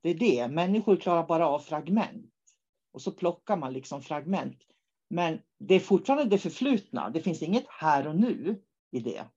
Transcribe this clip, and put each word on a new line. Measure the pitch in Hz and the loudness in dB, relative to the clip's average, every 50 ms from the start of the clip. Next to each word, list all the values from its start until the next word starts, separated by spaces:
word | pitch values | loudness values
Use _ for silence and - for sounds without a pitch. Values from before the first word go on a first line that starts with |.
| _ | _
Det | 165 | -2
är | 175 | 0
det. | 165 240 240 135 120 120 120 | 2 4 4 4 4 2 -2
Människor | - - 175 180 196 220 220 - 196 | 0 0 2 2 2 2 4 4 2
klarar | 180 - 185 175 170 165 | 2 4 2 2 2 2
bara | 165 170 160 170 156 | 2 2 2 2 2
av | 139 147 | 2 0
fragment. | - - 156 151 147 156 190 226 185 - - - - - _ _ _ _ _ _ _ _ _ _ _ _ _ | -4 -4 -8 -6 -2 0 0 0 0 -2 -6 -16 -20 -20 _ _ _ _ _ _ _ _ _ _ _ _ _
Och | 151 - | -10 -8
så | 196 - | -8 -8
plockar | - 190 175 175 - _ - 214 | -2 -2 -4 -4 -4 _ -4 -4
man | 185 147 131 131 | -2 -2 -6 -8
liksom | 131 131 - 147 139 135 | -8 -10 -10 -12 -12 -8
fragment. | - 156 147 151 160 196 175 131 135 131 _ _ _ _ _ _ _ _ _ _ _ | -8 -8 -8 -4 -4 -4 -4 -4 -6 -10 _ _ _ _ _ _ _ _ _ _ _
Men | - 170 175 165 160 156 _ _ _ _ | -4 -2 -2 -2 -2 -6 _ _ _ _
det | - - 190 | 0 4 4
är | 185 | 4
fortfarande | 185 - 202 180 - - 269 285 294 | 4 4 2 2 4 2 2 2 4
det | 226 202 196 | 2 2 2
förflutna. | - 175 160 - 247 285 269 202 - _ - - 73 - | 0 -2 -4 -2 0 2 0 0 0 _ -8 -6 -6 -4
Det | 123 160 | -6 -4
finns | 156 190 165 160 156 | -2 -2 -4 -4 -2
inget | 160 196 247 277 - | 0 0 -2 -2 -4
här | - - 160 156 147 139 139 | -14 -4 0 2 2 2 0
och | 151 156 | -2 2
nu | 170 220 247 196 - - 170 226 - _ _ _ _ _ _ | 2 2 2 2 -2 -2 -4 -4 -6 _ _ _ _ _ _
i | - 127 | -8 -6
det. | 113 117 - 101 - - _ | -6 -6 -8 -8 -10 -14 _